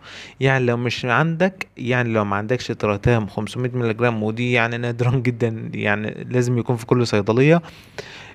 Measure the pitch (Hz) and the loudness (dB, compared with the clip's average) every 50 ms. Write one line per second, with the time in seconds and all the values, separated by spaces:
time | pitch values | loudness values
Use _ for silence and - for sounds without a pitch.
0 | - - - - - - - - 127 135 135 131 127 120 120 120 123 117 - - | -16 -18 -18 -18 -18 -16 -6 -2 0 2 2 2 2 2 0 0 0 -2 -4 -2
1 | - 123 117 131 156 165 165 160 180 196 196 - - - _ - 127 117 127 123 | -2 0 2 2 2 2 2 0 0 0 0 -4 -14 -16 _ -8 -2 0 0 0
2 | 120 117 110 110 101 101 98 101 107 110 127 120 - - 117 - - 107 101 98 | 2 2 2 2 2 0 0 -2 -2 -2 -2 -2 -2 -6 -6 -2 0 0 0 2
3 | - 123 120 113 104 95 - 110 107 - - 123 127 123 123 123 120 113 107 113 | 2 4 4 4 2 -2 -4 -6 -6 -6 -6 -4 -4 -4 -2 -2 -2 -2 0 0
4 | 120 120 117 110 107 110 110 117 123 123 123 120 117 117 120 120 120 120 120 117 | 0 0 0 0 -2 -2 -2 -2 0 2 2 2 2 2 -2 -4 -4 -4 -2 0
5 | 123 123 127 131 117 127 120 113 120 113 113 113 117 110 110 107 107 104 104 104 | 0 2 2 2 0 0 0 0 -2 -2 -2 -4 -8 -8 -6 -4 -2 0 0 0
6 | 107 - - - - 117 120 123 120 123 123 117 110 - 123 113 - - 131 123 | -2 -6 -8 -8 -8 -2 0 0 2 2 0 0 0 0 -2 -2 0 2 2 2
7 | 120 - 110 104 98 110 110 127 139 151 165 170 165 - - - - - - - | 2 2 2 2 2 2 4 4 6 6 4 4 2 -4 -18 -20 -20 -20 -18 -18
8 | - - - - - - | -16 -16 -18 -20 -20 -20